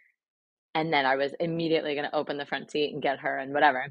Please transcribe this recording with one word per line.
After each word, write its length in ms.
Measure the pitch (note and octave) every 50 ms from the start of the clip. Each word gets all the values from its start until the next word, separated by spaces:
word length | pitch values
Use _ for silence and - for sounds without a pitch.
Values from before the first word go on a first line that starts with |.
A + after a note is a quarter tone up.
| _ _ _ _ _ _ _ _ _ _ _ _ _ _ -
And 180 | D#3+ D#3+ E3 D#3+
then 120 | C#3+ C3+
I 100 | C3 C3+
was 180 | C3+ C#3 C#3 C#3 -
immediately 560 | E3+ E3 E3 E3 E3+ D#3+ D#3+ D#3+ - D3+ D3
gonna 140 | C#3 D3 - -
open 240 | D#3 D3 D3 D3 C#3+
the 80 | C#3+
front 260 | - - C3+ C3 -
seat 220 | - D3+ D3 C3+ -
and 80 | C#3+
get 180 | C3 C#3+ C#3 C#3
her 180 | D3 C#3 C3+ C#3
and 160 | C3+ C3+ C#3
whatever. 340 | D3 D3+ D3 C3 B2+ C3 C#3